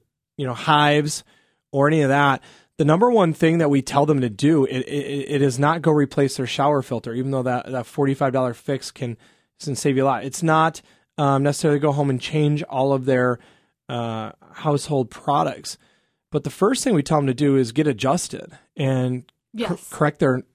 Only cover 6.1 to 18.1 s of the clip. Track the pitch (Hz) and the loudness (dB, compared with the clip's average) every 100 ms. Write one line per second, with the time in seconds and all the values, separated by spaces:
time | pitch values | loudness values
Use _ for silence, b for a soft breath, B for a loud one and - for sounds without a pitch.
6.1 | - 135 - 120 - 139 147 123 117 120 | 2 0 0 -6 0 2 0 -2 -6 -6
7.1 | 120 135 135 123 123 - 127 113 - 139 | -6 -4 -2 -2 -4 -4 -8 -6 -2 -2
8.1 | 135 139 131 127 117 - 135 - - 123 | 0 0 0 -2 -4 -6 -6 -8 -10 -10
9.1 | 113 b b b - 147 131 147 131 135 | -10 b b b -12 -8 -2 0 2 0
10.1 | 120 131 - 165 156 160 - b b b | -2 -6 -4 2 2 2 -2 b b b
11.1 | - 143 135 143 139 160 147 151 143 143 | -2 0 2 0 0 0 2 0 0 -2
12.1 | 127 - 156 147 147 - 131 135 135 127 | -2 -2 0 0 0 -4 -2 0 0 0
13.1 | 127 127 120 b b b b - 120 117 | 0 0 -2 b b b b -10 -8 -6
14.1 | 110 107 - _ - 156 143 - 139 120 | -8 -10 -16 _ -8 -2 -2 0 -2 -2
15.1 | - - 143 151 - - - _ _ _ | -6 -2 0 0 -6 -14 -16 _ _ _
16.1 | _ - 147 143 - 202 262 262 170 131 | _ -8 -6 -6 -2 0 0 0 0 2
17.1 | 156 135 123 143 135 117 120 151 107 131 | 0 0 0 2 2 0 0 -2 0 -2